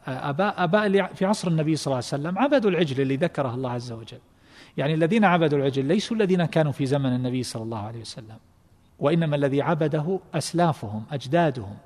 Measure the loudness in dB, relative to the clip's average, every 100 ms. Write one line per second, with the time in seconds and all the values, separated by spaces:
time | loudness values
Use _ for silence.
0 | -10 -6 -4 -2 -2 0 2 2 4 2
1 | 0 -2 0 0 0 0 0 0 0 -2
2 | -2 -4 -4 0 2 4 4 2 0 0
3 | 0 0 -2 -2 -4 -4 -4 -6 -8 -12
4 | -14 -20 _ _ _ -20 -12 -4 0 2
5 | 2 4 6 6 4 2 2 0 0 0
6 | 0 0 2 2 2 2 0 0 0 0
7 | 0 0 -2 -4 -4 -8 -8 -8 -8 -12
8 | -14 -16 -18 -20 _ _ _ _ _ 0
9 | 2 2 2 2 2 2 2 2 0 0
10 | -2 -4 -4 -6 -2 2 2 0 -6 -8
11 | -6 -8 0 2 2 0 -10 -14